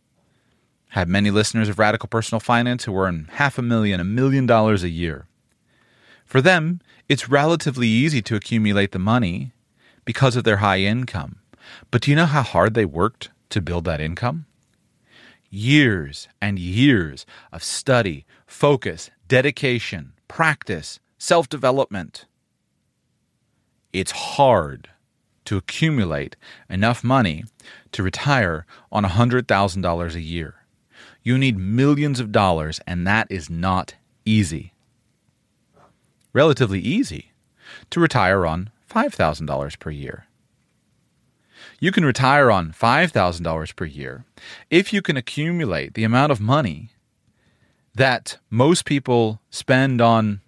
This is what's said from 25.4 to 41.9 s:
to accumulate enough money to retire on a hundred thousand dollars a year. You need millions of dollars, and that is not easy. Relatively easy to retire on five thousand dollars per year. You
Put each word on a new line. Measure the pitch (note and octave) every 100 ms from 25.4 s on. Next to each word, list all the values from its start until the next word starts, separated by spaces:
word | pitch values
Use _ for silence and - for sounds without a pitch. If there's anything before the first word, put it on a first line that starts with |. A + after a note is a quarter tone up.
| -
to | G2
accumulate | - - D#3+ C#3+ F2 C#2+ C#2+ - - - -
enough | F#2 A2 A#2+
money | A#2+ C3+ G2 D2+ G#2+ _ - - _
to | -
retire | F#2+ - C#3+ C3+ F#2 D#2 - - -
on | G#2
a | G2
hundred | F2+ A#2+ B2 -
thousand | G2 G2+ F#2+
dollars | F2+ E2+ E2+
a | E2+
year. | D#2 E2 D2+ - _ _ _ - - _
You | A#2 C3
need | C3+ G2
millions | F#2 A#2 C#3+ C#3+ D3 B2+
of | A2
dollars, | G#2+ F#2+ D#2+ D#2 - -
and | F2
that | F2+ A2 A2
is | F#2+ D2+
not | E2 F#2 F#2 - - _ _
easy. | A2 A2 E2 D#2+ - _ _ _ _ _ _ _ _ _ _ _ _ _ _ _ _
Relatively | B2 D#3 C3+ A2+ G2
easy | G2 G#3 C4 - - _ _ _ - - -
to | E3+
retire | E3 B2 F#2 G2 E2+
on | E2 G2+ _ _
five | A3 C#4+
thousand | - E2 D#2 D2
dollars | C#2 C#2+
per | - -
year. | D2 - G1+ - _ _ _ _ _ _ _ _ _ _ _ _ - - -
You | F3+